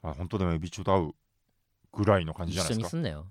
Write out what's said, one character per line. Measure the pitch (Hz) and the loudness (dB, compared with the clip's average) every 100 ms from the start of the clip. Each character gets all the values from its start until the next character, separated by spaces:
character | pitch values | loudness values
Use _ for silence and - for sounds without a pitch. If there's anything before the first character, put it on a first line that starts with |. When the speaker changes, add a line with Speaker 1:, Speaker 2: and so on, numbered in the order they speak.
Speaker 1:
ま | 80 | -8
あ、 | |
本 | 73 90 | -6 -4
当 | 104 | 0
で | 92 | 2
も | |
エ | 82 | 0
ビ | 85 | -2
中 | - | -6
と | 95 | 2
会 | 95 | 2
う | 78 - _ _ _ _ _ _ _ | 2 -6 _ _ _ _ _ _ _
ぐ | - 104 | 0 4
ら | 101 | 4
い | 80 | 4
の | 80 | -4
感 | 85 | -4
じ | |
じ | 82 | -2
ゃ | |
な | 82 | 0
い | |
で | 110 | 0
す | |
か。 | |
Speaker 2:
一 | |
緒 | 87 | -2
に | |
す | 165 | -2
ん | |
な | 147 | -4
よ。 | 76 87 | -6 -12